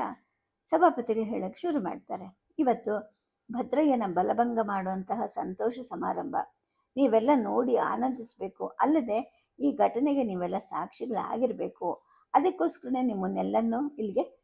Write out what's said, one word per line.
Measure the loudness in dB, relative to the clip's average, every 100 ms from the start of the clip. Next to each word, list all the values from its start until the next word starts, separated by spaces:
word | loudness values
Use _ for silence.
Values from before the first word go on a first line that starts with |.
| -2 -8 _ _ _ _ _
ಸಭಾಪತಿಗಳು | 4 4 4 -2 -2
ಹೇಳಕ್ | -2 -4 -6 -6
ಶುರು | -4 -2
ಮಾಡ್ತಾರೆ, | -4 -8 -10 -12 -12 -18 _ 0
"ಇವತ್ತು | 2 2 0 -4 -6 _ _ _ -10
ಭದ್ರಯ್ಯನ | -6 -2 2 4 2 2
ಬಲಭಂಗ | 0 2 2 2 0
ಮಾಡುವಂತಹ | 0 -2 -2 -4 -4 -4 -4
ಸಂತೋಷ | -4 -6 -2 -2 -2
ಸಮಾರಂಭ, | -8 -6 -4 -4 -2 -4 -4 _ _ _ _ 2
ನೀವೆಲ್ಲ | 4 6 6
ನೋಡಿ | 4 4 0 2 2
ಆನಂದಿಸ್ಬೇಕು. | 2 0 -2 -4 -10 -12 -12 -8 -8
ಅಲ್ಲದೆ | 0 2 2 2 -2 -4 _ _ -2
ಈ | -2
ಘಟನೆಗೆ | 2 2 4 2 2
ನೀವೆಲ್ಲ | 0 -2 -2 -4
ಸಾಕ್ಷಿಗಳಾಗಿರ್ಬೇಕು. | -6 -8 -8 -8 -6 -4 -4 -2 -2 -2 -8 -6 -6 -6 _ _ _
ಅದಕ್ಕೋಸ್ಕರನೇ | 2 2 2 -2 -2 -4 -2
ನಿಮ್ಮನ್ನೆಲ್ಲನೂ | 0 0 -2 -2 0 0 2 0 -4
ಇಲ್ಲಿಗೆ | -4 -4 -2 -4 -8